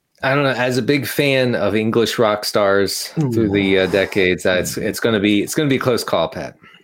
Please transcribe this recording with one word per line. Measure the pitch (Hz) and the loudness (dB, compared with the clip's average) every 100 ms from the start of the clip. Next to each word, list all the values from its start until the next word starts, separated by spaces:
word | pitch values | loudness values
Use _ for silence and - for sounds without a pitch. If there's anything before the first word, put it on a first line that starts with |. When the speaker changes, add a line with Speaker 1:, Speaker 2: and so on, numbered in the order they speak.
| _ _ | _ _
Speaker 1:
I | 135 139 | -2 0
don't | |
know. | 139 | 0
As | 123 127 127 | 0 0 0
a | |
big | 113 143 117 | 0 0 0
fan | - 143 135 127 107 | -2 2 2 2 0
of | 98 | 0
English | 107 110 113 107 - | 0 0 0 0 2
rock | 110 104 | 0 0
stars | - 110 101 101 95 - - 165 | -2 0 2 2 0 -4 -8 -4
Speaker 2:
Ooh. | 139 | -2
Speaker 1:
through | 110 107 | 0 0
the, | 101 98 95 | 2 2 2
uh, | 92 | 2
decades, | 95 95 104 90 87 98 | 0 0 2 0 0 0
uh, | 90 | 0
it's, | 85 - | -2 -4
it's | 107 95 | -6 -4
gonna | 120 110 | 0 2
be, | 104 101 | 2 2
it's | - - | 0 -2
gonna | 147 | 0
be | 131 | 0
a | |
close | 131 113 | 0 -2
call, | - 95 82 | -2 -2 -2
Pat. | 90 - - - - | -6 -12 -14 -20 -20